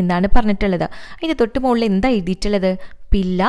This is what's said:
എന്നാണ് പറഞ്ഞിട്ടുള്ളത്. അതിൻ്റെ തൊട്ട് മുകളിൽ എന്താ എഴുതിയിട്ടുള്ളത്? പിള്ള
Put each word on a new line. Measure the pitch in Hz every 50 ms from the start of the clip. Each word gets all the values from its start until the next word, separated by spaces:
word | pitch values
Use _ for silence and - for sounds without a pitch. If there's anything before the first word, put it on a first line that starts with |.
എന്നാണ് | 180 175 175 175 185 196 -
പറഞ്ഞിട്ടുള്ളത്. | - 214 214 202 - 214 202 185 165 160 - - - - - - -
അതിൻ്റെ | 339 320 311 -
തൊട്ട് | 240 220 - 269 254
മുകളിൽ | 254 240 233 233 220
എന്താ | 190 190 196 262 254
എഴുതിയിട്ടുള്ളത്? | 202 170 175 185 - - 208 208 196 180 185 185 185 - - - - - - -
പിള്ള | 196 190 185 185 180 185